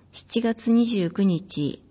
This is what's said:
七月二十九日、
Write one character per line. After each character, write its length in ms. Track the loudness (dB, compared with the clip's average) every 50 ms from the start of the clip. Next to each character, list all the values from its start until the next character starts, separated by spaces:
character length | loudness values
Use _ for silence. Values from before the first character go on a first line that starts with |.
| _ _
七 300 | -18 -18 -12 -4 -4 -2
月 300 | -2 -2 -4 -2 0 2
二 160 | 2 4 4
十 240 | 2 0 0 -2 -2
九 120 | 0 2 2
日、 560 | 2 2 0 -4 -6 -6 -4 -4 -4 -4 -8 _ _